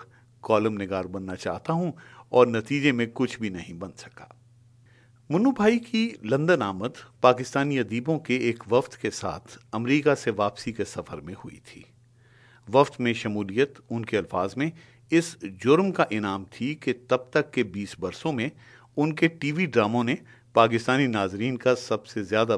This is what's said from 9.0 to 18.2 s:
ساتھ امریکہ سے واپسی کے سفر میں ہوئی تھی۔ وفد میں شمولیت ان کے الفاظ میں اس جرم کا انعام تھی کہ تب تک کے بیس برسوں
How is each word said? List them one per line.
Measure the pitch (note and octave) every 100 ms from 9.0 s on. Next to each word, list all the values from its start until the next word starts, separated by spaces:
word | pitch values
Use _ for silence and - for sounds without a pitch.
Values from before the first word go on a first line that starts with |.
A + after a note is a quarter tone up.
| G#2
ساتھ | - F#2 - - - -
امریکہ | G#2+ A#2+ D3 D3 C3+
سے | A#2+
واپسی | G#2 G#2 - B2
کے | A2 G2
سفر | F2+ - -
میں | C#2+
ہوئی | - - -
تھی۔ | - - - _ _ _ _ - - - -
وفد | C3 C#3 -
میں | A#2+
شمولیت | A#2 A2 G#2 G2 G#2+ C#3 - -
ان | A#2 A2
کے | G#2
الفاظ | E2+ F#2 G2 A#2+
میں | D#3+ - - _ -
اس | E3 E3 -
جرم | G2 F#2+ A#2+ D#3+ G3
کا | F3 D#3
انعام | G#2+ G2+ G2 F#2
تھی | - B2+ D3+
کہ | C3 - -
تب | B2+ -
تک | D3+ D3
کے | B2+
بیس | G#2 G2 G2 -
برسوں | F2+ -